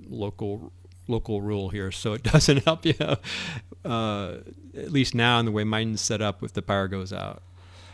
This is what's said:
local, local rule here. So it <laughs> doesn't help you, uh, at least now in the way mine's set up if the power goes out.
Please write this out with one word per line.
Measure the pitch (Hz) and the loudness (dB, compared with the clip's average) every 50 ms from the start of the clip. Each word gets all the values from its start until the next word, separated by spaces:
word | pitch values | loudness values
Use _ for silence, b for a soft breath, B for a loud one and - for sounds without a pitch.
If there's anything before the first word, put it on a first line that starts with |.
| - | -14
local, | - 123 117 101 104 - - 110 101 101 113 - - - - - - - - - | -12 -8 -6 -6 -6 -6 -6 -6 -6 -6 -6 -10 -14 -18 -20 -20 -20 -20 -10 -4
local | - 117 110 - - 107 101 | -2 -2 -2 0 0 -2 -2
rule | 101 104 107 101 98 95 | 0 0 -2 -2 -2 -2
here. | 90 104 95 95 | -4 -4 -4 -4
So | 92 - - 113 104 | -6 -4 -2 -2 -2
it | 123 131 | 0 2
<laughs> | - | 6
doesn't | - 151 - - 143 139 - | 6 6 8 6 6 6 4
help | 165 160 - - | 2 2 4 2
you, | 165 151 - 151 - 139 B B B B B B 175 160 123 B - - - - | 2 2 2 2 0 0 B B B B B B -8 -8 -10 B -14 -14 -10 -6
uh, | - 117 113 113 107 104 101 98 90 85 - - - - - 90 90 - | -2 -2 0 0 0 -2 -2 -4 -6 -8 -10 -14 -16 -18 -18 -20 -16 -14
at | - - - | -12 -6 0
least | 151 139 123 - - | 2 2 2 2 2
now | 120 117 120 120 117 | 2 4 4 4 4
in | 117 | 4
the | 113 | 2
way | 104 107 104 | 2 0 0
mine's | 107 110 110 113 113 110 98 | 0 0 0 0 -2 -2 -2
set | - - 110 101 | -2 -2 0 0
up | 107 104 98 - - | 0 -2 -2 -4 -8
if | 107 - | -8 -6
the | 101 | -4
power | 95 - 101 98 95 | -2 0 0 0 0
goes | 92 98 95 95 92 | 0 -2 -6 -6 -6
out. | 95 92 95 101 101 - - - B B B B B B B B | -8 -8 -8 -8 -10 -12 -18 -20 B B B B B B B B